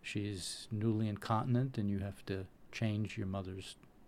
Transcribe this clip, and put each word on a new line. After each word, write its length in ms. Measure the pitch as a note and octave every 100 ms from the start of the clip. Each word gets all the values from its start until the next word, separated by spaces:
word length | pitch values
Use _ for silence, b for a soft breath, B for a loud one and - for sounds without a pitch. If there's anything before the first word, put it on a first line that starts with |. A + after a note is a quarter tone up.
She's 680 | - G#2+ G#2 G2 E2+ - -
newly 380 | G#2+ A2 G#2+ A2
incontinent 680 | G#2 - A2+ A#2+ A#2+ C3 C3
and 140 | G2+
you 80 | G2+
have 260 | G2 G2 -
to 200 | F#2+ F#2+ - -
change 480 | - A2+ G#2 G#2 -
your 80 | F#2+
mother's 480 | G2 F#2+ F#2+ - - - -